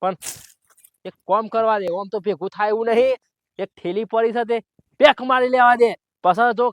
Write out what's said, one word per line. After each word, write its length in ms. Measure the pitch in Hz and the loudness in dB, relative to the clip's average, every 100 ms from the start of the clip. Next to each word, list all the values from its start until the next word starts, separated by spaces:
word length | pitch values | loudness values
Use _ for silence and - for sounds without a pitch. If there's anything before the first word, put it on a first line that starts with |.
પણ 140 | 185 180 - - - _ _ _ _ _ 185 | -6 -6 -12 -16 -20 _ _ _ _ _ -18
એક 80 | - - | -16 -2
કામ 200 | 202 220 | -2 0
કરવા 320 | 226 220 214 | -2 0 0
દે. 60 | 180 | -2
આમ 240 | 180 196 | -6 -6
તો 80 | 214 | -6
ભેગું 300 | 190 151 190 | -4 -4 -6
થાય 200 | - 214 | -4 -2
એવું 160 | 220 226 | 0 2
નહીં. 300 | 226 262 247 _ _ _ - | 2 2 -2 _ _ _ -12
એક 100 | 196 _ | -12 _
થેલી 220 | 175 196 220 | -6 -6 -2
પડી 280 | 226 233 | 0 0
છે 100 | 208 | -2
તે 160 | 226 233 - _ _ - | -2 -4 -6 _ _ 2
પેક 220 | 285 240 | 2 2
મારી 280 | 254 254 254 | -2 -2 0
લેવા 260 | 254 240 240 | 4 4 4
દે. 200 | 233 - _ _ | 2 0 _ _
પછી 300 | 180 180 240 214 | 0 2 0 0
જો 140 | 240 | -2